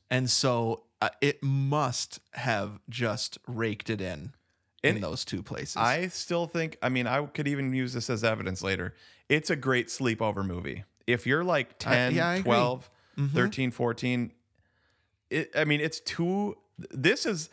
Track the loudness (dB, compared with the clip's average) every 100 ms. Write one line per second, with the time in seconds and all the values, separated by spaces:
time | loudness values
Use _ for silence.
0 | -2 0 2 2 4 2 0 -2 -6 -2
1 | -2 2 0 2 0 2 2 2 0 -2
2 | -6 -10 _ -6 0 0 -2 -8 -12 -4
3 | -2 -2 -6 -10 -8 -4 -2 -2 -4 -4
4 | -4 -6 -10 -16 _ _ _ _ 0 2
5 | -2 -4 -4 -6 -6 -8 -6 0 2 2
6 | -2 -6 -2 -2 -2 -2 -4 -2 -2 0
7 | 0 0 -2 -4 -2 -2 -2 -2 -2 -4
8 | -2 0 2 0 -2 -2 -2 -2 -4 -8
9 | -20 -10 0 0 0 -2 0 0 0 -2
10 | 0 0 0 0 -2 -4 -6 -8 -12 _
11 | 0 0 2 0 2 0 0 -6 2 2
12 | 4 2 2 0 2 4 4 0 -10 _
13 | _ -4 0 2 2 2 -2 0 -2 0
14 | 0 0 -2 -8 _ _ _ _ _ _
15 | _ _ -6 -4 -2 0 2 2 0 -4
16 | -6 -2 0 0 -2 -6 _ -16 -10 0
17 | 2 2 0 -2 -6